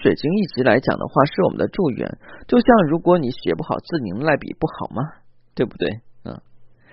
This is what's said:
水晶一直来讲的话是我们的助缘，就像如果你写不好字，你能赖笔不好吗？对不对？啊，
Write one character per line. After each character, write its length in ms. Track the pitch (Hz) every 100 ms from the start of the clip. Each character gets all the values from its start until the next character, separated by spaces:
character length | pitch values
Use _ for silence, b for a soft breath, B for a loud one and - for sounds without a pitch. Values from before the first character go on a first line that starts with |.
水 100 | 117
晶 160 | - 143 208
一 80 | 185
直 80 | -
来 160 | 127 110
讲 200 | - -
的 80 | -
话 180 | - 143
是 160 | -
我 80 | 175
们 80 | -
的 100 | 92
助 220 | - 160
缘， 160 | 104 55 - B B B
就 140 | 247
像 80 | - 226 151
如 100 | 165
果 180 | 170 175
你 140 | 123
写 240 | - - 82
不 80 |
好 160 | 160 -
字， 180 | - 165
你 80 | 107
能 100 | 101
赖 160 | 156 139
笔 160 | - -
不 80 | 160
好 260 | - -
吗？ 80 | - 156 - - - _ -
对 100 | 123
不 120 | -
对？ 100 | 85 110 - - -
啊， 160 | - - - - - b